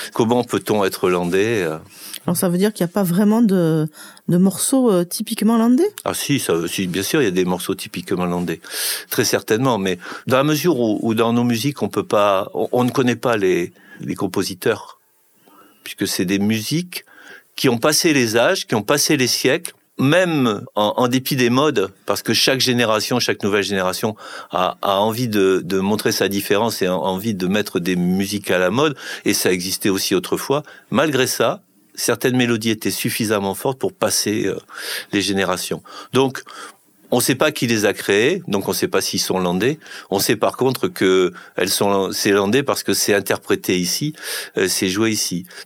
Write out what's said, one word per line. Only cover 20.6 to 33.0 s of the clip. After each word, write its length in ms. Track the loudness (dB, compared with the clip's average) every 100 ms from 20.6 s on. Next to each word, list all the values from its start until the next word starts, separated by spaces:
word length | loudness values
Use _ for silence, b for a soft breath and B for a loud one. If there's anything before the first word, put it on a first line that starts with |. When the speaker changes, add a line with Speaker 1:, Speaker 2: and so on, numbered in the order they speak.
| -4
Speaker 1:
en, 200 | 0 0 2
en 100 | 2
dépit 300 | 0 0 0
des 140 | 2
modes, 420 | 4 2 0 -2 -4
parce 180 | -6 -4
que 120 | 0
chaque 240 | 0 2 2
génération, 640 | 2 2 2 0 0 0
chaque 240 | 0 -2
nouvelle 180 | 0 0
génération 540 | 0 0 -2 -2 -4 -6 B B B
a, 260 | -2 -2 -2
a 140 | 0 2
envie 320 | 0 0 -2
de, 320 | 2 4 2
de 160 | 0 -2
montrer 320 | 0 0 0
sa 160 | 0 -2
différence 560 | -2 0 0 0 -2
et 40 | -2
a 100 | 0
envie 380 | -2 -2 -4
de 120 | -2 0
mettre 320 | 0 -2 -2
des 160 | -2
musiques 560 | 0 0 0 -2 -4 0
à 80 | 2
la 120 | 2
mode, 260 | 2 0 -2 B B
et 100 | -2
ça 180 | 0 0
existait 380 | 0 -2 -2 0
aussi 260 | 0 0 -2
autrefois. 480 | 0 -4 -2 -4 B B _
Malgré 380 | 0 2 2 0
ça, 340 | 0 0 -2 _ _ _
certaines 420 | -4 -2 0 0 2
mélodies 340 | 2 0 0
étaient 200 | -2 -4
suffisamment 640 | -4